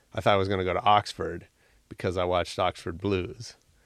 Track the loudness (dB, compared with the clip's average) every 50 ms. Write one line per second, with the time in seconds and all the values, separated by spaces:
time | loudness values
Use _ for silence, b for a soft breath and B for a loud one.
0 | _ _ -10 -2 2 2 4 4 2 2 0 0 0 0 -2 0 4 6 6 6
1 | 4 2 -8 -8 -6 -6 -6 -10 -12 _ _ _ _ _ _ _ _ _ -16 -6
2 | -4 -4 -2 0 0 2 2 0 0 -2 -2 -2 -2 -2 -2 -4 -10 -10 -10 -4
3 | -2 0 0 0 -2 -4 -8 -12 -16 -18 -18 _ _ _ _ _ _